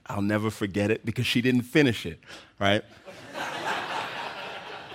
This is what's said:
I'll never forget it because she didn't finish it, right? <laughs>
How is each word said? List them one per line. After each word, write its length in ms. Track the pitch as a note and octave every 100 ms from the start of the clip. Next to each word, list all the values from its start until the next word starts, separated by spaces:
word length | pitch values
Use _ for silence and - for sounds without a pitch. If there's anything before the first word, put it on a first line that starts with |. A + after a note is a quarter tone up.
| -
I'll 160 | G#2
never 300 | G2+ G#2 A2
forget 400 | - G#2 F#2+ G#2
it 120 | A2
because 220 | - A2+ A#2
she 160 | B2+
didn't 220 | A#2+ B2
finish 420 | A#2 D#3+ C#3+ A2 E2+
it, 140 | E2 - - - -
right? 240 | G2+ G#2 -
<laughs> 40 | - - - - - - - - - - - - - - - - - - - -